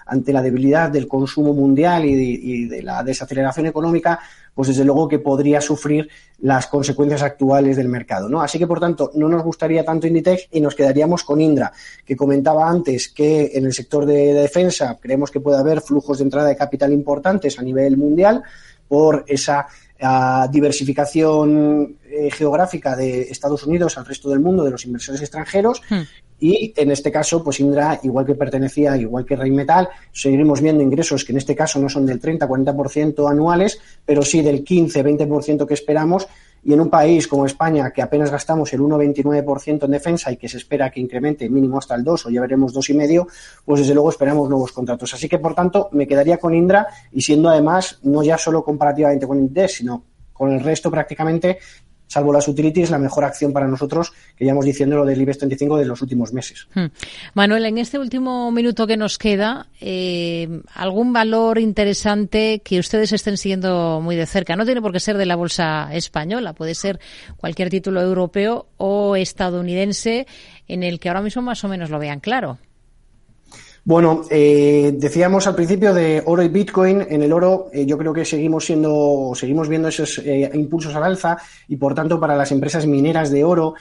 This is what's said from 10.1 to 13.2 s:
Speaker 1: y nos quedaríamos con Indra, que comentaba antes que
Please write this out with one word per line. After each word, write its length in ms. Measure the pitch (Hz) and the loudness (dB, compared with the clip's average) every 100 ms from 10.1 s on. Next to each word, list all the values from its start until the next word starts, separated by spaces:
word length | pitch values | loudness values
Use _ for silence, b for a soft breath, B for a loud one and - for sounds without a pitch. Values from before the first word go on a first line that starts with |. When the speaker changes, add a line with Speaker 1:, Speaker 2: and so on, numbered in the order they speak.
| 165 170 185 - | 0 2 0 -2
Speaker 1:
y 100 | 160 | -2
nos 120 | 147 | 0
quedaríamos 500 | 135 139 135 156 175 | 2 2 4 2 0
con 160 | - 147 | 0 2
Indra, 320 | 156 143 101 B B B | 2 2 0 B B B
que 120 | - 135 | -8 -2
comentaba 520 | 139 139 143 156 160 | 0 2 2 2 2
antes 420 | 175 165 127 - | 2 0 -4 -4
que 420 | - | 0